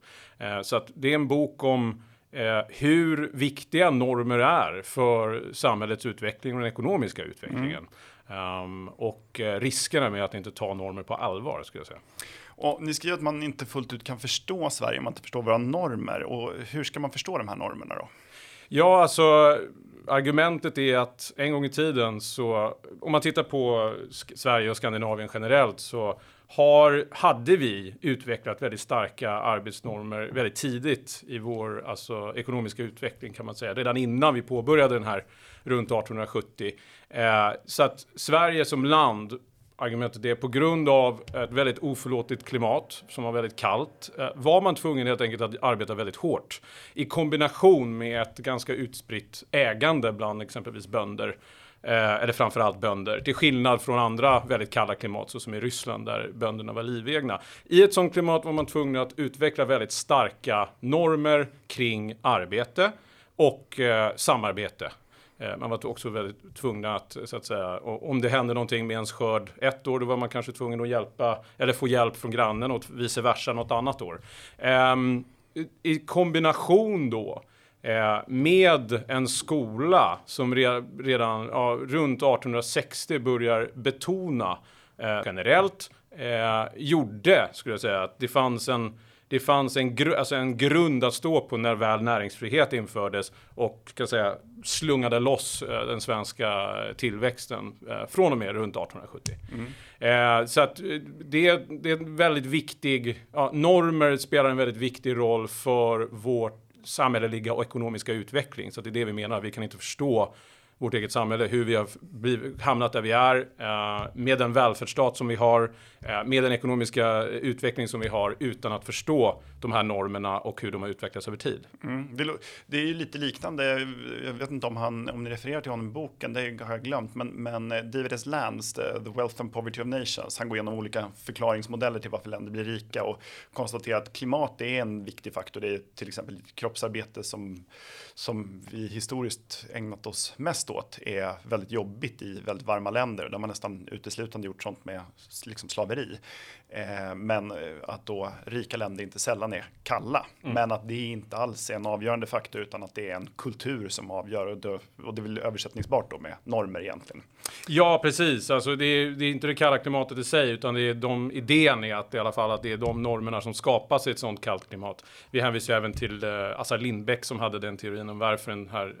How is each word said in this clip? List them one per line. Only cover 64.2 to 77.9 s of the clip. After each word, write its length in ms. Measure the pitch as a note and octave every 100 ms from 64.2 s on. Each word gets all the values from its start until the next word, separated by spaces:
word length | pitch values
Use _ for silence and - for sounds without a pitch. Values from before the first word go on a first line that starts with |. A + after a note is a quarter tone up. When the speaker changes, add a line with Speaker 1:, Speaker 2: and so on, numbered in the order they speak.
| - C3 G#2+ G2 G2+ - C#2+ - _ _ _ -
Speaker 1:
Eh, 180 | G#2+ G2
man 120 | A#2+
var 160 | A2+ A2+
också 240 | A#2 B2
väldigt 460 | G#2+ G2 G2+ - -
tvungna 400 | C3 G#2+ G#2+ G2+
att, 220 | - - A#2
så 120 | A#2
att 80 | -
säga, 340 | G#2 F#2 F2+
o-, 300 | - A2 -
om 120 | C3
det 80 | A#2+
hände 240 | C3 A#2+
någonting 340 | A#2+ A#2+ A#2 A2+
med 60 |
ens 180 | A2+ G#2+
skörd 380 | - A#2 A2 G#2 -
ett 260 | C3+ - C#3+
år, 120 | B2+
då 60 | B2
var 120 | B2+
man 120 | A#2+
kanske 220 | B2+ A#2+
tvungen 300 | A#2+ B2 A#2
att 60 | A#2+
hjälpa, 560 | A#2+ G#2 - A#2+ A2 - -
eller 160 | B2+
få 140 | B2 C3
hjälp 300 | B2 A#2 A2+
från 140 | A#2+
grannen 400 | A#2 A2+ G#2+ B2+
och 120 | A#2+ -
vice 300 | B2 A#2+ -
versa 320 | A#2+ A2+ -
något 180 | A#2 A#2
annat 300 | A#2 B2+ C3
år. 200 | F2+ E2+ - - - -
Ehm, 640 | B2+ B2+ C3 B2+ B2+ B2 B2 _ _
i, 380 | - D#3+ _ E3
i 80 | D#3
kombination 1120 | - F3 F3 D#3+ D#3+ D3+ - F#3 A3 G3 C3+
då, 340 | A2+ G2+ - - _ _ _
eh, 360 | -